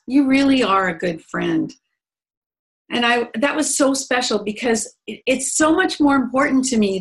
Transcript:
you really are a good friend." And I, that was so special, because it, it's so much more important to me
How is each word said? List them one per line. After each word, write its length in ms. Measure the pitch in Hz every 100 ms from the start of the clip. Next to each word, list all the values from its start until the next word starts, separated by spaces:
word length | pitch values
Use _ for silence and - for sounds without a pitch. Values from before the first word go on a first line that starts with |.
| -
you 180 | 277 262
really 340 | 269 277 262
are 280 | 202 196 185
a 80 | 170
good 260 | 180 160
friend." 500 | - 175 170 160 156 - _ _ _ _ _ _ _ _ _ _ _
And 140 | 240 240
I, 240 | 240 233 226
that 200 | 285 302
was 220 | 277 -
so 160 | 269
special, 500 | 269 - 254 254 214
because 500 | 196 208 240 220 - - -
it, 140 | 214 -
it's 280 | 262 - -
so 180 | 311
much 280 | 339 370 -
more 140 | 285 269
important 500 | 226 262 285 262 262
to 120 | 226
me 220 | 202 190